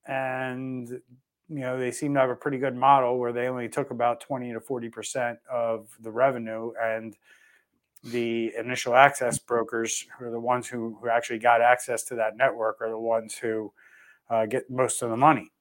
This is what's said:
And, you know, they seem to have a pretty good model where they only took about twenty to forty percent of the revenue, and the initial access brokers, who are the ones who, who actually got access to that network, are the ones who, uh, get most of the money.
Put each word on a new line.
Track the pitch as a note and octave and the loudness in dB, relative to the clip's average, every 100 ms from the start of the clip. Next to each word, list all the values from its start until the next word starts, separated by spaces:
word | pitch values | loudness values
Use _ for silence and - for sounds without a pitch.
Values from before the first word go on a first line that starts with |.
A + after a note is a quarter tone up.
| - | -6
And, | C3+ C3 C3 C3 B2+ C3 B2+ A#2+ B2+ _ B2+ _ _ _ | -4 -4 -4 -4 -6 -6 -8 -8 -14 _ -20 _ _ _
you | D3+ | -8
know, | B2+ B2+ | -4 -2
they | B2+ | -4
seem | A#2+ D3 | -2 0
to | C#3 | 2
have | C3 | 2
a | B2 | 0
pretty | D3+ C3 | -4 -2
good | C3+ B2 | -4 2
model | C3+ C#3+ B2 B2+ | 6 6 6 0
where | A#2+ | 0
they | A#2+ B2 | -2 -2
only | B2+ A#2 | -4 -4
took | D3 C3 | -4 -6
about | A#2+ A#2+ A#2+ | 0 0 0
twenty | - C3+ B2 | -6 -8 -6
to | A2+ | -8
forty | - B2+ A#2 | -6 -6 -6
percent | A2+ G#2 C3+ A#2+ A#2 - | -10 -8 -4 -4 -6 -6
of | B2+ A#2 A2+ G#2+ - | -4 -2 -4 -8 -16
the | A2+ | -10
revenue, | A2 C3+ B2 A2+ A2 A#2 A2+ | 2 2 2 -6 -6 -8 -4
and | A2+ A2 A2 G2+ _ - _ _ _ _ _ _ | -4 -4 -8 -16 _ -20 _ _ _ _ _ _
the | B2 A#2+ A#2 A#2 A2+ A#2+ | -6 -4 -2 -2 -4 -4
initial | A#2 B2+ B2+ | -6 -4 4
access | B2 C#3 - B2 A2 | 8 8 6 -2 -2
brokers, | - A#2+ A2+ A#2 A2+ - - - | -2 -2 0 -4 -4 -6 -10 -14
who | B2 | -10
are | |
the | A#2 | -6
ones | A#2 B2 A#2+ | -2 -2 -2
who, | B2 A2+ G#2 | -6 -6 -6
who | A#2 | 0
actually | A#2 A#2 A#2 | 0 0 2
got | A#2+ A#2 | 4 6
access | A#2+ B2 - A#2 | 6 4 2 -6
to | - | -4
that | A#2+ A2 A2 | -2 -2 2
network, | C3 A#2 A2 G#2+ | 0 2 -2 -2
are | A2+ | -6
the | A2+ | -4
ones | A#2 A2+ A2 - | 0 0 -2 -8
who, | A#2 A2 G#2 _ _ _ - _ _ | -4 -4 -6 _ _ _ -20 _ _
uh, | A2+ A2 | -2 0
get | B2+ - | -2 -4
most | B2+ B2+ - | -2 0 0
of | A#2+ | -4
the | A2+ | 4
money. | D3 C3 - _ | 4 4 -2 _